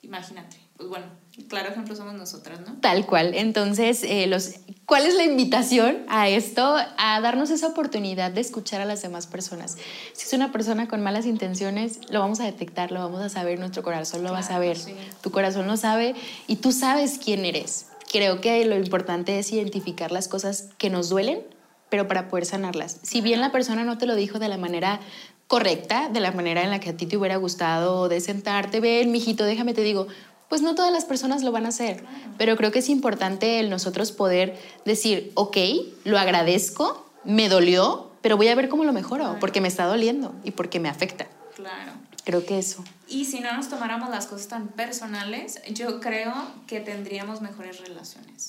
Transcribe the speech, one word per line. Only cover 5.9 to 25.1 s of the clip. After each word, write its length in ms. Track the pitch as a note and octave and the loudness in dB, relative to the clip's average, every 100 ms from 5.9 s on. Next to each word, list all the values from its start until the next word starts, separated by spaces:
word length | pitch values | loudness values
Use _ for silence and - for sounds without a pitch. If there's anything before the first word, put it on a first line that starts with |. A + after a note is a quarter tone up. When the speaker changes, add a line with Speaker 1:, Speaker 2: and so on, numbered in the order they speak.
| F4 - | 2 0
Speaker 2:
a 200 | A3 G3+ | 2 4
esto? 480 | G3+ A3+ - C4 D4+ - - | 4 2 2 4 4 0 0
A 220 | G#3+ G#3+ | 2 4
darnos 300 | A#3 B3 D4 | 2 2 2
esa 180 | D#4+ D#4+ | 2 0
oportunidad 600 | D#4+ D4 G#3+ G3 F#3 F3+ | 0 -2 -2 -2 -2 -2
de 80 | F#3 | -2
escuchar 400 | A#3+ A#3+ G3+ G3+ | -4 -6 -6 -4
a 40 | |
las 180 | G3+ G3+ | -4 -4
demás 240 | F#3 F3 E3+ | -6 -10 -10
personas. 500 | F3 E3+ F3 - - - - - | -10 -10 -10 -12 -12 -14 -14 -14
Si 140 | - - | -12 -2
es 60 | |
una 180 | C4 C4+ | 0 0
persona 360 | A3 A3 A3 A#3 | 0 0 0 -2
con 140 | G#3+ | -2
malas 240 | G3 G#3 A#3 | 0 0 0
intenciones, 720 | A3 F#3+ F#3 G3 G3+ A#3 - - | -2 -2 -2 -4 -2 -4 -6 -4
lo 100 | G#3 | 0
vamos 200 | G3 G#3+ | 0 0
a 40 | |
detectar, 460 | A3+ G3 E3 - F3 | -4 -6 -8 -6 -4
lo 80 | F3+ | -4
vamos 200 | F3 F3+ | -4 -4
a 60 | G3+ | -6
saber, 300 | G3 F3 F3 | -4 -4 -4
nuestro 240 | F#3 F#3 | -4 -6
corazón 400 | F3 E3 D#3+ E3+ | -4 -4 -4 -6
lo 60 | F3+ | -4
va 60 | F#3 | -4
a 40 | |
Speaker 1:
Claro, 120 | F#3 | -2
Speaker 2:
saber. 220 | F3+ F3 E3+ | 0 0 -2
Speaker 1:
sí. 180 | E3 F#3+ G3 - | -8 -14 -14 -8
Speaker 2:
Tu 100 | G3 | -2
corazón 360 | F#3+ F#3+ G3 F#3+ | 0 0 0 0
lo 100 | A3 | 0
sabe 380 | A3 A3 A#3 B3+ - - - | 2 2 2 -2 -10 -14 -4
y 100 | A3 | 2
tú 140 | C4 | 2
sabes 460 | B3+ C4 C#4+ C#4+ - | 4 2 4 2 -2
quién 220 | - G3+ | -2 0
eres. 420 | F3+ D#3+ - - - - - | 0 -2 -4 -8 -10 -20 -2
Creo 300 | G#3+ G3 F#3 | 2 4 4
que 240 | A3+ A#3 A3+ | 4 4 4
lo 100 | G3+ | 2
importante 640 | F#3 F#3 F3+ F3 F3 G3 | 2 0 0 -2 0 -2
es 140 | G3+ | 0
identificar 580 | A3 G3+ G3+ F3+ E3+ D#3+ | -2 0 -4 -6 -6 -4
las 160 | F3+ F#3 | -4 -4
cosas 400 | G3 G3 G3 - _ | -4 -4 -6 -10 _
que 120 | G3+ | 0
nos 180 | F#3 F3 | 0 2
duelen, 320 | F#3+ A#3 F4 - - _ _ _ | 2 2 -2 -6 -20 _ _ _
pero 200 | G3+ F#3+ | 0 2
para 200 | F#3 F#3 | 0 0
poder 160 | F3+ | -2
sanarlas. 540 | F3 G3 F#3+ D#3 - - | -2 -4 -4 -4 -6 -10
Si 180 | - A#3+ | -2 0
bien 160 | A3 A#3 | 2 2
Speaker 1:
Claro. 100 | C4+ | 2
Speaker 2:
la 40 | |
persona 320 | C4+ B3+ A3+ | 2 0 0
no 140 | A#3 A#3 | -2 -2
te 80 | B3 | 0
lo 80 | A3 | 0
dijo 220 | G3+ G#3+ | 0 -2
de 100 | G#3+ | -4
la 100 | F#3+ | -4
manera 420 | F3 E3+ F#3 G#3 - | -4 0 0 -2 -8